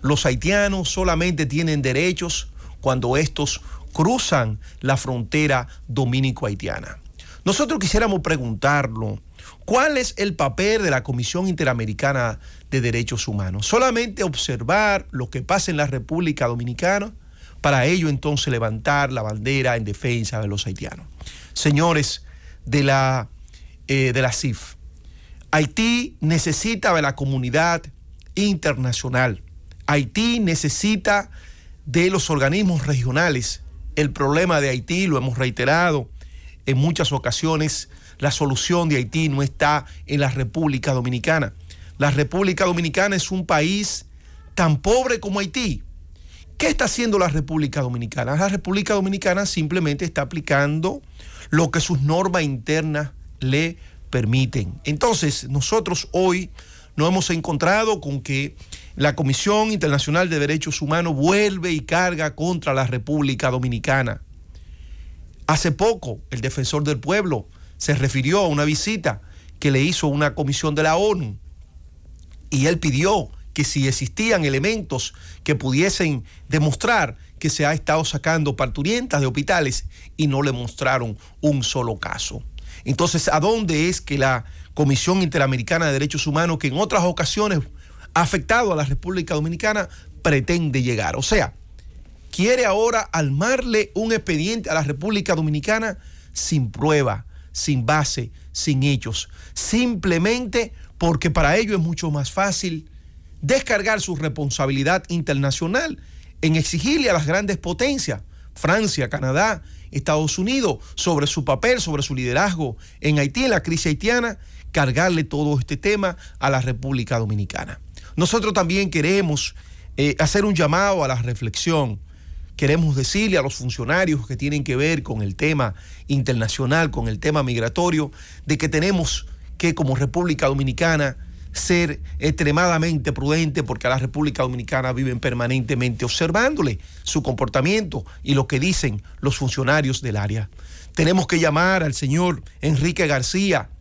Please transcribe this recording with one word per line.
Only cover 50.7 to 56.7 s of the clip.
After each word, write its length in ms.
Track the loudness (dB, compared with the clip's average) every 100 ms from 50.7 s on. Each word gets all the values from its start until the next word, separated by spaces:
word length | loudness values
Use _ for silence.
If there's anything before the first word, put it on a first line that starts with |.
| 2 0 -4 -12 -20 -18 -18 0
lo 220 | 2 4
que 80 | 0
sus 220 | 0 2
normas 420 | 2 2 2 2
internas 680 | 0 -2 0 0 0 -2 -4 -10 -18 -6
le 380 | 0 0 0 -4 -18 -20 -4
permiten. 680 | 0 2 2 2 -2 -4 -6
Entonces, 640 | -6 0 2 2 0 -2 -2
nosotros 580 | -2 2 0 0 -4 -2
hoy 380 | 2 2 2 -4 -14 -20